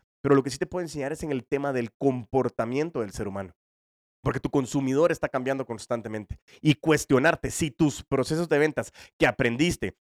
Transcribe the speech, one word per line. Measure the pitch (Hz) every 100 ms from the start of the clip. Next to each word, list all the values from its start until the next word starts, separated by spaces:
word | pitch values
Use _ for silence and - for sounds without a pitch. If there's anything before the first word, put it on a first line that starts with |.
| _ _
pero | 139
lo | 139
que | 131
sí | -
te | 185
puedo | 180
enseñar | 165 147 135
es | 156
en | 160
el | 135 -
tema | 139 143
del | 131 117 -
comportamiento | 135 127 113 - 123 - 117 131 165 143
del | 104
ser | - 104
humano". | 98 95 _ _ _ _ _ _ _
Porque | 135 131
tu | 135
consumidor | 143 123 143 131 135 170
está | 151 147
cambiando | 131 127 135 120
constantemente. | 110 - 120 107 107 101 - _ -
Y | 151
cuestionarte | 147 160 147 - 135 156 165 123
si | - 156
tus | - 156 -
procesos | - 135 127 156 170
de | 147
ventas | 151 135 110 - - -
que | 143
aprendiste | - 120 120 170 160 101 - _